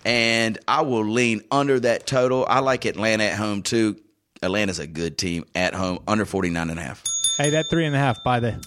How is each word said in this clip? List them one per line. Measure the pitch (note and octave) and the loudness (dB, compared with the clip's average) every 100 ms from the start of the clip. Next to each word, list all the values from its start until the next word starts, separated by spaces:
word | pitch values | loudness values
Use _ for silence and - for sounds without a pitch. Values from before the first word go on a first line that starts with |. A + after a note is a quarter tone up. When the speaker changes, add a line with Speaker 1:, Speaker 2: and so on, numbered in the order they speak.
| - | -2
Speaker 1:
And | A#2+ A2+ A2+ A2+ G#2+ - | 2 2 2 0 -2 0
I | C#3 | 0
will | D#3 A#2 G#2+ | 2 0 2
lean | A#2 A#2+ G#2+ - | 2 2 0 0
under | C#3 C#3+ C3 | 0 2 2
that | A#2+ A2 - | 2 0 0
total. | C3 B2+ C3 - | 2 2 2 2
I | B2+ | 2
like | C3+ B2+ A2+ | 2 0 -2
Atlanta | E2+ A2 A2 G#2+ | -2 0 2 2
at | G2 | 0
home, | G#2+ G2+ | -2 -4
too. | - A#2 G#2+ G2+ _ _ _ - | 0 2 2 0 _ _ _ -6
Atlanta's | F#2 G2+ G2+ E2 | -4 -2 -2 -4
a | D2+ | -8
good | D#2 E2 D2 | -4 -6 -4
team | F#2 E2+ - F2 | -4 -4 -4 -2
at | F#2 F#2 | -2 -2
home, | F#2 F2+ - | -4 -4 -2
under | G#2+ G2 | -2 0
forty-nine | F#2+ F2+ E2 E2 | -2 -2 -2 -4
and | E2 | -6
a | |
half. | C2+ - - - - - | -10 -10 -6 -4 -2 0
Speaker 2:
Hey, | D3 | 0
that | D#3 D#3 | 0 0
three | E3+ D#3 | -2 0
and | C#3 | 0
a | |
half, | C#3 A2 | 0 0
buy | B2+ A#2+ | 0 0
the | A#2 F2+ | 0 -4